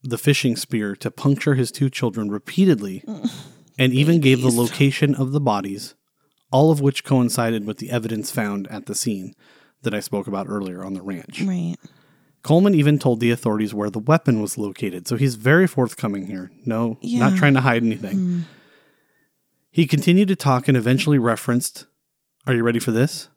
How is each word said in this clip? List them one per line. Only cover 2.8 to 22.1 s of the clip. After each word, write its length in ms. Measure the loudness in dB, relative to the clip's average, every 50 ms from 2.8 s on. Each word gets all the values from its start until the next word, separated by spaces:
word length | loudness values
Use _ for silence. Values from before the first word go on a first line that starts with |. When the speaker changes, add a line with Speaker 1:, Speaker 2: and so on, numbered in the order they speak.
| 0 -10 -12 -12 -12
Speaker 2:
Ugh, 220 | -12 -12 -6 -6 -6 -6 -8 -18 -20 -20 _ _ _ _
Speaker 1:
and 160 | 0 0 2 4
even 260 | 2 4 4 4 4
gave 200 | 4 4 4 4
the 100 | 2 2
Speaker 2:
babies. 80 | 2
Speaker 1:
location 580 | 2 0 0 2 2 2 2 2 2 0 0 2
of 160 | 0 -2 -2
the 80 | -2 -2
bodies, 560 | 0 0 0 -2 -4 -6 -10 -10 -12 -16 _ _ _ _ _ _ _ _ _ _ _ _
all 200 | 2 4 4 4
of 100 | 4 4
which 220 | 2 0 0 -2 -2
coincided 640 | 0 2 2 2 2 0 -2 -2 -2 -2 -2 -4
with 120 | -6 -8
the 120 | -8 -8 -6
evidence 400 | -4 -4 -4 -4 -6 -6 -6 -6
found 360 | -6 -4 -4 -4 -4 -6 -8
at 180 | -10 -12 -14 -12
the 100 | -8 -8
scene 380 | -6 -4 -4 -4 -4 -8 -12 -16 _ _ _ _ _ _ _ _ _
that 120 | -8 -6 -6
I 60 | -6
spoke 280 | -6 -6 -6 -6 -6
about 200 | -4 -6 -6 -6
earlier 360 | -6 -6 -6 -6 -8 -10 -10 -10
on 100 | -10 -12
the 80 | -10
ranch. 400 | -10 -10 -12 -12 -12 -14 -10 -6
Speaker 2:
Right. 340 | -4 -4 -2 -4 -4 -6 -8 -10 _ -20 _ _ _ _ _ _ _ _ _ _ _
Speaker 1:
Coleman 320 | 2 2 4 4 4 4
even 240 | 4 4 4 2 2
told 220 | 2 0 0 2
the 100 | 2 0
authorities 420 | 0 2 0 -2 0 0 -2 -4 -2
where 160 | -4 -4 -4
the 100 | -4 -6
weapon 420 | 0 2 2 2 _ 2 0 2
was 160 | 0 -4 -6
located, 500 | -6 -6 -8 -6 -6 -8 -8 -6 -8 -6
so 80 | -6 -2
he's 200 | 0 0 0 0
very 300 | 0 2 4 6 6 4
forthcoming 640 | 4 2 0 -2 -2 -2 -6 -6 -6 -4 -6 -8
here. 240 | -8 -10 -12 -12 -14 _ _ -6
No, 320 | -4 -2 -2 -2 -4 -4 -8
not 300 | -8 -4 0 2 2 4
Speaker 2:
Yeah. 40 | 4
Speaker 1:
trying 160 | 4 4 4 4
to 80 | 4
hide 220 | 2 2 0 2 0
anything. 340 | 0 -2 -2 -6 -4 -4
Speaker 2:
Hmm. 220 | -2 -2 -2 -2 -4 -6 -8 -14 _ _ _ _ _ _ _ _ _ _ _ _ _ _ _ _ _ _ _ _ _ _ _
Speaker 1:
He 160 | _ 0 2
continued 400 | 2 2 2 4 4 4 4 4
to 80 | 2 0
talk 320 | 0 2 0 0 2 2
and 100 | 2 2
eventually 400 | 2 4 2 2 2 2 2 2
referenced, 680 | 4 4 2 0 0 -2 0 0 0 -2 -4 -12 -14 -20 _ _ _ _ _